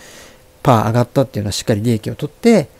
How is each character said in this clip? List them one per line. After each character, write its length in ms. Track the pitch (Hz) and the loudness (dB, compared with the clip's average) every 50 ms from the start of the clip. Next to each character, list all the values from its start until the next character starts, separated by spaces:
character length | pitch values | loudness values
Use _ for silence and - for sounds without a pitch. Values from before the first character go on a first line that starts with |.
| - - - - - - - _ _ _ _ _ - | -20 -20 -20 -20 -20 -20 -20 _ _ _ _ _ 0
パ 200 | - 123 107 107 | 2 2 2 2
ー 40 | 110 | 0
上 40 | 110 | 0
が 80 | 123 123 | 0 -2
っ 60 | - | 0
た 140 | _ 143 135 | _ -2 -2
っ 40 | |
て 120 | - - 120 | -2 -4 -6
い 40 | 101 | -6
う 20 | |
の 40 | 104 | -6
は 40 | - | -6
し 100 | - - | -6 -4
っ 20 | |
か 100 | - 117 | -2 -2
り 80 | 104 107 | -2 0
利 80 | 120 117 | -2 -2
益 180 | 104 - 117 | -2 -4 -8
を 40 | 120 | -10
取 160 | - 147 147 | -10 -10 -12
っ 40 | - | -12
て、 340 | _ - 233 233 190 139 - - _ | _ 2 2 2 4 2 -2 -10 _